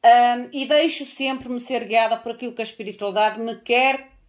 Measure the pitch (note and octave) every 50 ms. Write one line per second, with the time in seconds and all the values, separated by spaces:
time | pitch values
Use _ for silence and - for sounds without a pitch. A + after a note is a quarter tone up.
0 | - A#3 A#3+ A#3+ A#3+ A#3+ A#3+ B3 B3 B3 - C4+ C4 A3+ D4+ D4+ E4 D#4 D#4 -
1 | C#4 C4+ - - - C4+ C4+ C4 - A#3+ B3 A#3+ A#3+ - C4 A3 A3+ G3 A3 A3+
2 | A3+ A3 A3+ A#3 - A#3 A#3 A#3 B3 A#3 A#3 - A3 A3 - - G3+ G#3+ F#3+ -
3 | G3+ G3+ F#3 G#3+ G#3+ G#3+ G#3+ A3+ A3+ A#3 A3 - _ - A#3+ B3 C4 C4+ C4 C4
4 | - - _ _ _